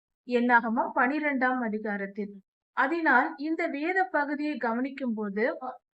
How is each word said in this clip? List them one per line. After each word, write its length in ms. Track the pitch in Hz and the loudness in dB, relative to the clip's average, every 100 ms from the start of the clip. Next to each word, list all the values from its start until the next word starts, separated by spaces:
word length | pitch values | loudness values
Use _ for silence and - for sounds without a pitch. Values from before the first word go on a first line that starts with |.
| _ _ - | _ _ -2
என்னாகமம் 640 | 247 240 240 233 226 330 | 0 6 4 4 0 0
பனிரெண்டாம் 640 | - 247 302 302 269 254 254 | 2 2 2 0 0 0 0
அதிகாரத்தில். 720 | 233 214 214 202 196 202 202 202 _ _ _ | -2 -4 -4 -6 -6 -8 -10 -10 _ _ _
அதனால் 640 | - 269 339 320 254 311 - | -2 0 2 4 4 4 -2
இந்த 300 | 294 330 330 | -4 -2 -2
வேத 380 | 277 311 370 | -2 0 0
பகுதியை 520 | 370 311 285 294 302 285 | 2 0 0 -2 -4 -2
கவனிக்கும் 580 | 226 226 269 277 262 | -2 -2 -4 -4 -4
போது 440 | 220 214 196 240 330 247 247 _ | -2 -4 0 0 -2 -8 -12 _